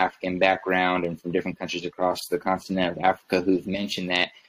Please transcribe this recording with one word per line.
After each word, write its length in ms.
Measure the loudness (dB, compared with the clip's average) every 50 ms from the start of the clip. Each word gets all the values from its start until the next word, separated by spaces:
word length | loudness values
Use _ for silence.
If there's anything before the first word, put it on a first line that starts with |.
African 400 | 0 0 -2 -4 -6 -4 0 4
background 640 | 4 4 4 2 0 0 2 2 4 2 2 2 0
and 160 | -2 -4 -6
from 100 | -4 -2
different 300 | -2 -2 -2 -4 -6 -6
countries 240 | -6 -6 -6 -6 -8
across 340 | -8 -4 -2 0 0 0 -2 -4 -4
the 100 | -4 -2
continent 580 | 0 0 0 0 -2 -2 -2 0 0 0 0
of 80 | 0 2
Africa 360 | 2 2 0 _ 0 0 2
who've 280 | 4 4 2 2 0 -2
mentioned 420 | -4 -4 -4 -4 -4 -4 -4 -2
that. 200 | 0 0 0 -2 -4 -12 -20